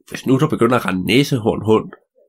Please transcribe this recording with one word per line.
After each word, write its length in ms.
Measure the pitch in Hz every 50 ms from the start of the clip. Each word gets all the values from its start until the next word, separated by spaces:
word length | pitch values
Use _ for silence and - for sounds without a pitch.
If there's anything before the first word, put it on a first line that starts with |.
| _ -
hvis 160 | - - -
nu 140 | 113 131 127
der 100 | 156 156
begynder 260 | - 98 117 117 127
at 100 | 117 -
rende 200 | - 92 92 90
næsehorn 580 | 87 104 135 143 - 143 120 104 113 - - 101
rundt, 320 | 110 110 104 82 - - - _ _ _ _ _